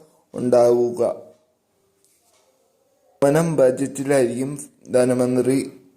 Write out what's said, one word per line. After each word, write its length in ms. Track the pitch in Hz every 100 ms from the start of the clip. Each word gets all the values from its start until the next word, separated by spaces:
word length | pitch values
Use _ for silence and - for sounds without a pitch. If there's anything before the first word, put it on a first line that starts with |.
| _ _ _
ഉണ്ടാവുക. 840 | - 123 123 120 120 120 120 113 - - _ _ _ _ _ _ _ _ _ _ _ _ _ _ _ _ _ _ -
വനം 320 | 139 180 170 147
ബജറ്റിലായിരിക്കും 1040 | 131 - 135 135 135 139 120 120 131 147 - _ -
ധനമന്ത്രി 760 | 120 123 127 123 127 120 135 - - _